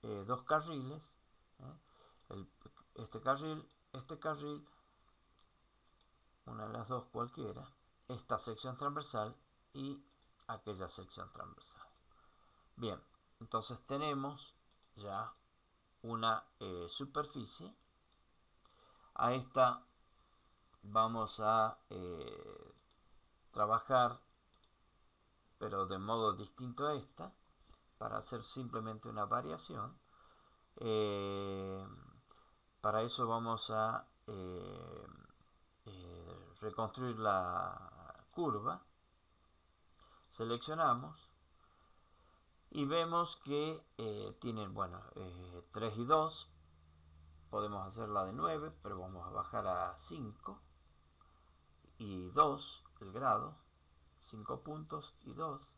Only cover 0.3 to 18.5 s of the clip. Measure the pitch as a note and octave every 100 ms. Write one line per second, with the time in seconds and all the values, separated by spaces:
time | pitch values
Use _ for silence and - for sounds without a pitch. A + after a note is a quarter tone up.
0.3 | B2 - D#3 D#3 D3+ B2+ D3 - - _
1.3 | _ _ _ B2+ D#3 _ - - - -
2.3 | G2 F#2+ _ - - - - A2+ A2+ B2+
3.3 | C#3 D#3 D#3 D#3 - _ C3 B2 D#3 D#3+
4.3 | D3 D3 D3 D3 - _ _ _ _ _
5.3 | - - _ _ _ _ _ - _ _
6.3 | _ - A2+ G#2+ A2+ A2+ B2 - A#2+ A#2+
7.3 | - A2 F#2 - _ _ _ _ B2+ -
8.3 | A#2 - G#2+ C3 B2+ C#3+ C#3+ C#3+ A#2 G#2+
9.3 | - _ _ _ C#3 C#3 C#3+ - _ _
10.3 | _ - A2 - G2 F#2 - F#2 - F#2
11.3 | - - - - - - - _ - -
12.3 | _ - _ _ - A#2 F#2 - _ _
13.3 | _ A2+ A2+ A2 A#2+ - C#3 D3+ C#3+ C3+
14.3 | C#3+ - - _ - - - G2+ G2 A2
15.3 | - _ _ _ _ _ _ A2+ A#2 A2+
16.3 | A2 - _ G2 F2+ E2+ - C#3 C3+ D3
17.3 | B2+ G#2 - E3+ - _ _ _ _ _
18.3 | _ _